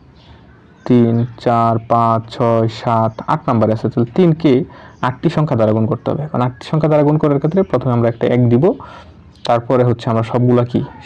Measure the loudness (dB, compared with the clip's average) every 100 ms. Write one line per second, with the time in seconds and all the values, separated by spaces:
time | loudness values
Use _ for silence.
0 | -20 -20 -20 -20 -20 -20 -20 -10 0 2
1 | 4 2 -2 -4 -2 2 2 0 0 0
2 | 2 0 -4 -2 0 2 0 -4 -2 0
3 | -2 -4 -4 -4 -2 0 0 0 -2 -2
4 | -2 2 2 2 2 2 0 -12 -20 -8
5 | -6 -4 -4 -2 0 0 2 0 0 -4
6 | -6 -6 -6 -4 -4 -6 -6 -2 2 2
7 | 2 2 2 0 0 -2 0 -2 0 0
8 | 0 0 0 2 2 4 2 -2 -8 -20
9 | -20 -20 -20 -10 -2 -2 0 2 2 0
10 | -2 -2 -2 0 2 2 0 -2 -6 -12